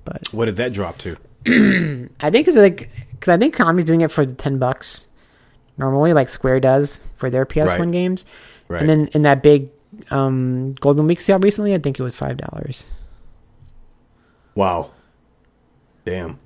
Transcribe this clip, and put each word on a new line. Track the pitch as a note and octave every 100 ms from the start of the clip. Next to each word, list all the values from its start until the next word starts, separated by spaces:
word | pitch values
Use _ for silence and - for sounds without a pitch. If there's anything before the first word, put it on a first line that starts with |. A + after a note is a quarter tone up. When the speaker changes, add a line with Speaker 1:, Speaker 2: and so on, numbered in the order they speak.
Speaker 1:
But | - - -
Speaker 2:
what | G#2+
did | A2+ G2
that | B2+
drop | G2+ F2 -
to? | F#2 D#2+ - -
Speaker 1:
<clears throat> | - B3 G3+ F#3 D#3+ B2+ B2 -
I | D3+
think | A3+ D#4+
it's | C4+
like, | G3 - - - - -
'cause | -
I | E3+
think | C#4 -
Konami's | E3 F3+ D#3+
doing | E3
it | D#3+
for | -
the | C3+
ten | B2+ C#3 C3+
bucks | B2+ C3+ - - - _ _ _ _ _ _ -
normally, | C3+ C3+ D#3+
like | D3+ B2+
Square | - C3 C3
does | C3 C3+ D3 - - -
for | C3
their | B2+
P | C3+ D3+
S | D#3
one | F3 E3+
Speaker 2:
Right. |
Speaker 1:
games. | F3 F3+ F#3 - - - - -
Speaker 2:
Right. | E3+
Speaker 1:
And | D#3
then | D#3 D3+
in | D3+
that | D3 C3+
big, | D3 D3 C3+ _ _ - -
um, | C#3 C3+ C3 B2+ B2+ C3+
Golden | C3 C#3 C#3+ D#3
Week | E3+
sale | - F#3+
recently, | G3 G#3 G#3
I | F#3
think | C#3+ C3+
it |
was | B2+
five | - - -
dollars. | - - - - - - - - - - _ _ - - - _ _ _ _ _ _
Speaker 2:
Wow. | - F#2+ F2 - _ _ _ _ _ _ _ _ _ _ _
Damn. | - F2+ E2 -